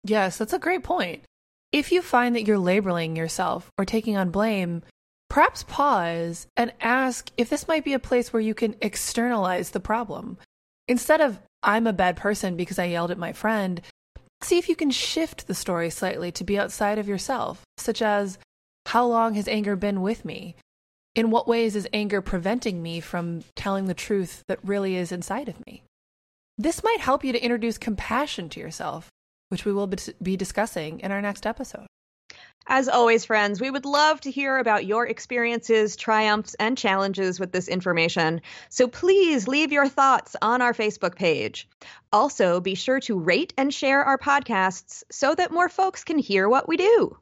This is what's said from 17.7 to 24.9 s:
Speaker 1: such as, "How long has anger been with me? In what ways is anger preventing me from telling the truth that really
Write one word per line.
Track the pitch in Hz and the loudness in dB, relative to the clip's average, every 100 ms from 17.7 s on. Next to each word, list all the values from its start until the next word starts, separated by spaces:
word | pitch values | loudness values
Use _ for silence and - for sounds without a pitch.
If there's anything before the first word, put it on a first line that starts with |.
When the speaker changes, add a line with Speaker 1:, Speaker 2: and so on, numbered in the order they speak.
| - | -8
Speaker 1:
such | - 220 | -6 -2
as, | 220 202 202 190 _ _ _ _ - | 0 0 -2 -8 _ _ _ _ -2
"How | - 247 | 2 4
long | 233 226 214 | 2 2 0
has | 196 | -2
anger | 214 208 196 | -2 -2 -2
been | 208 202 | 0 0
with | 190 233 - | -2 -4 -8
me? | - 175 - _ _ _ _ _ | -12 -14 -18 _ _ _ _ _
In | - 226 | 0 2
what | 226 240 | 2 2
ways | 233 226 208 | 2 2 -2
is | 185 | -4
anger | 208 208 196 | -4 -2 -2
preventing | 190 185 185 240 233 175 | -2 -2 -2 -2 -2 -6
me | 165 165 | -6 -8
from | - 175 170 170 - - | -6 -6 -4 -8 -10 -8
telling | 202 196 190 | -4 -2 -2
the | |
truth | 180 - 202 180 - - | -4 -2 -2 -2 -8 -8
that | - 185 | -6 -2
really | 202 196 | -2 0